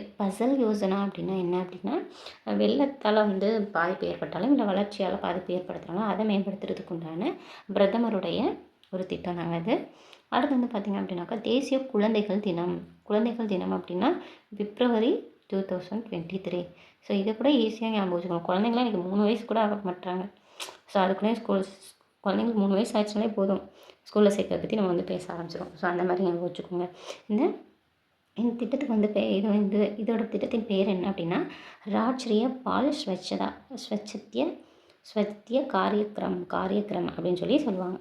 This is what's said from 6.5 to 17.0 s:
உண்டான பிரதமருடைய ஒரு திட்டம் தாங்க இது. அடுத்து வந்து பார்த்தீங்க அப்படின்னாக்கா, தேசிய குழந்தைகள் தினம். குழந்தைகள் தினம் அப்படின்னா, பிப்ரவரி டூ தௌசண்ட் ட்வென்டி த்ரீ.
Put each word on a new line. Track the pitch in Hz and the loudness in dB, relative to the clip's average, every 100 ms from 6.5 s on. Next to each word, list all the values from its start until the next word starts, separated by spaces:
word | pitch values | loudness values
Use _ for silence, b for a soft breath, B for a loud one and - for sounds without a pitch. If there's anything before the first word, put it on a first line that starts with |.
| 190 - - - | -4 -6 -6 -6
உண்டான | 170 165 165 269 - B B B | -8 -6 -4 -4 -4 B B B
பிரதமருடைய | 196 196 220 233 202 175 175 311 - - _ - | 2 4 4 2 0 -2 0 0 -2 -10 _ -8
ஒரு | 185 185 | -6 -4
திட்டம் | 175 180 175 | -6 -4 -4
தாங்க | 165 170 | -2 -2
இது. | 170 302 - B B B B | 0 -2 -2 B B B B
அடுத்து | 240 285 254 | 0 2 2
வந்து | 240 | 0
பார்த்தீங்க | 220 208 196 | -2 -2 -2
அப்படின்னாக்கா, | 190 175 175 226 | -2 -6 -6 -4
தேசிய | 214 247 269 262 262 | 0 0 2 -2 0
குழந்தைகள் | 208 214 214 208 196 | 2 2 2 2 0
தினம். | 208 170 180 170 - - | 0 -2 -2 -4 -8 -14
குழந்தைகள் | - 208 233 233 220 | -2 0 0 -2 -2
தினம் | 185 185 | -2 -2
அப்படின்னா, | 185 - 180 240 359 B B B | -4 -4 -2 0 0 B B B
பிப்ரவரி | 208 208 - 247 226 233 427 - - - | -8 -6 0 2 4 4 2 -4 -18 -6
டூ | 196 | -4
தௌசண்ட் | 196 180 - 214 | -2 -4 -4 -8
ட்வென்டி | 233 175 165 190 | -6 -8 -6 -6
த்ரீ. | 175 180 175 B B B | -4 -6 -6 B B B